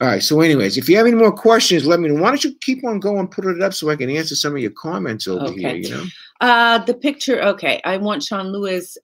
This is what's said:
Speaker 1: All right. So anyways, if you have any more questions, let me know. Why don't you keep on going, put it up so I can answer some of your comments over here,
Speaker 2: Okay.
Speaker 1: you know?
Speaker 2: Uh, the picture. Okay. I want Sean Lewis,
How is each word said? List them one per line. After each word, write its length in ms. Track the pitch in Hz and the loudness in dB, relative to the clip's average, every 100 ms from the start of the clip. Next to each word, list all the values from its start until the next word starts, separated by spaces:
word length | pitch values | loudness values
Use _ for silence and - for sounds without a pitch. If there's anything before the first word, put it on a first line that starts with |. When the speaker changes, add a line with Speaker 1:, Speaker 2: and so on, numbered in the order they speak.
Speaker 1:
All 80 | 131 | 0
right. 140 | 98 | 0
So 180 | - 151 | 2 4
anyways, 360 | 165 139 101 131 | 4 4 2 0
if 120 | 127 | 2
you 80 | 202 | 4
have 100 | 233 | 6
any 80 | |
more 160 | 226 220 | 6 4
questions, 560 | 214 226 226 - 170 139 | 4 4 4 4 2 2
let 140 | 170 | 2
me 80 | 160 | 2
know. 120 | 147 | 2
Why 100 | 208 | 2
don't 120 | 277 | 0
you 100 | 294 - | -2 -6
keep 220 | - 262 | -6 -4
on 140 | 240 202 | -4 -4
going, 300 | 190 202 190 | -2 -4 -4
put 180 | - 190 | -4 -4
it 160 | 170 | -2
up 100 | 190 | -2
so 160 | 190 151 | -2 -4
I 60 | 147 | -2
can 140 | 127 | -2
answer 240 | 151 160 | -4 -4
some 220 | 143 147 143 | -4 -4 -4
of 40 | |
your 120 | 107 | -6
comments 560 | - 156 190 156 110 95 | -8 -8 -6 -6 -6 -6
over 240 | 92 143 | -4 -6
here, 160 | 185 147 | -6 -6
Speaker 2:
Okay. 100 | 87 | -6
Speaker 1:
you 120 | - | -8
know? 140 | - 180 - - - | -10 -10 -14 -16 -2
Speaker 2:
Uh, 380 | 247 233 233 226 | 2 4 4 2
the 160 | - | 0
picture. 460 | 247 277 277 - 240 | -2 -4 -4 -2 0
Okay. 400 | 202 196 147 - | 0 0 -2 -2
I 120 | 175 190 | -2 -4
want 280 | 208 208 | -4 -4
Sean 240 | - 196 190 | -6 -6 -6
Lewis, 500 | 196 196 185 185 - | -6 -4 -6 -8 -10